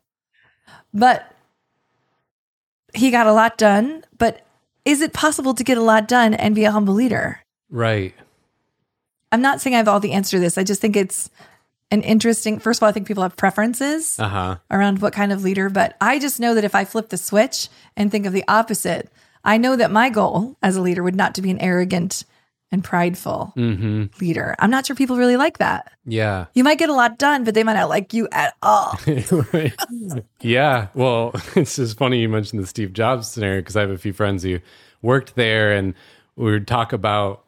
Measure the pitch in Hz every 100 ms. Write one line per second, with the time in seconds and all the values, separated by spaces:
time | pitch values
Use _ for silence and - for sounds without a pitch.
0 | _ _ _ _ _ _ _ - _ 202
1 | 247 226 - _ _ _ _ _ _ _
2 | _ _ _ _ _ _ _ _ _ -
3 | 254 240 220 214 226 226 214 202 254 320
4 | - - 233 - _ _ _ _ - 285
5 | 311 - 302 302 262 240 240 240 226 220
6 | 214 247 226 214 214 214 214 208 196 196
7 | 254 - - - _ _ _ 117 113 107
8 | 92 - _ _ _ _ _ _ _ _
9 | _ _ _ 226 269 277 269 247 214 202
10 | 202 196 196 185 170 190 190 196 220 202
11 | 196 - - _ - _ _ _ _ 208
12 | - 220 233 220 220 214 226 233 214 208
13 | 190 196 185 - 196 202 226 240 277 320
14 | 311 - 104 98 92 92 - 190 202 196
15 | 202 - 202 196 190 190 196 196 170 -
16 | 208 277 277 - 233 226 208 196 196 226
17 | 220 175 - 202 269 - - _ _ -
18 | 202 214 202 190 - 214 226 208 175 170
19 | - _ _ _ 202 226 254 254 185 208
20 | 262 214 190 180 233 - 196 185 180 180
21 | 180 190 185 - 190 180 185 180 185 180
22 | 185 - - _ _ _ _ 190 - 180
23 | 175 185 - - 196 - 117 98 110 107
24 | 101 - 175 - - - 208 262 262 269
25 | 262 247 247 247 311 - 175 - - _
26 | 127 110 107 95 85 247 269 311 330 269
27 | 240 233 285 285 220 214 220 214 160 190
28 | 190 226 220 - 147 - - 208 185 -
29 | - 135 - 180 113 170 156 - - 240
30 | 202 127 - _ 117 123 147 123 98 -
31 | 127 117 117 143 - 190 143 - 117 107
32 | 127 123 113 107 104 107 92 - 98 101
33 | 113 127 110 - 101 95 87 104 98 95
34 | 107 92 104 98 92 90 - - _ _
35 | 113 135 - - 113 110 107 101 98 -
36 | _ _ _ - 113 104 101 123 113 113
37 | 104 104 101 98